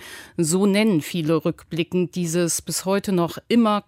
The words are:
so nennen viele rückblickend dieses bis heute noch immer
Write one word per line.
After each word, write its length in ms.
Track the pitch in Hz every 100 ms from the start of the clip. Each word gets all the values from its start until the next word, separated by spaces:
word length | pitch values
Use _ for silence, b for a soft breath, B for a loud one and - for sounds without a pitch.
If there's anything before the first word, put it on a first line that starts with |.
| B B B -
so 280 | 165 185 202
nennen 360 | 196 220 170
viele 420 | - 180 156 160
rückblickend 720 | 170 160 - 160 170 180 175 180
dieses 460 | 170 175 170 -
bis 240 | - 160 185
heute 260 | 196 202
noch 260 | 180 165 - -
immer 340 | 233 220 208